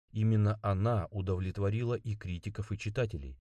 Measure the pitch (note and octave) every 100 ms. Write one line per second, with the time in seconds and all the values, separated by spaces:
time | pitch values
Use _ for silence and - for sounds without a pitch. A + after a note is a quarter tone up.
0 | _ G#2+ A2 A2 G#2 G#2+ G#2+ F#2+ A2 A#2
1 | E2 G#2 F#2+ F#2 F#2 F2+ G2+ G#2+ A#2+ A#2+
2 | A2+ G#2 F#2 F2 - G#2+ G#2 G#2 - G#2+
3 | A#2 E2 C2+ C2